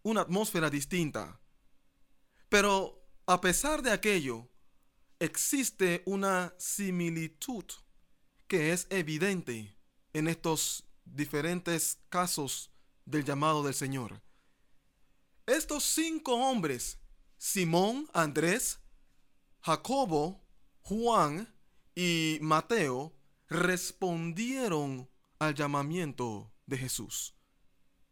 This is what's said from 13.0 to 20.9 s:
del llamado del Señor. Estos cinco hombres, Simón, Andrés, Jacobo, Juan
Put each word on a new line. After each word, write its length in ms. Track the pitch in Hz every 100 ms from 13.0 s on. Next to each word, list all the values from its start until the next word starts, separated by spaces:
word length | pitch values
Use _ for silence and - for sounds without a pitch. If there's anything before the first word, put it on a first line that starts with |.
del 200 | - 151
llamado 380 | 143 143 156 156
del 120 | 143
Señor. 480 | 135 135 135 110 101 - - _ _ _ - _ _ _ _ _ _ -
Estos 380 | 302 - 294
cinco 500 | - - 330 311 277
hombres, 640 | 240 269 247 160 123 - - - - _ -
Simón, 720 | - 196 170 170 202 262 302
Andrés, 680 | 175 156 151 165 226 - - - - _ _ _ _ _ _
Jacobo, 840 | - 156 - 277 233 156 160 196 - - - _
Juan 720 | -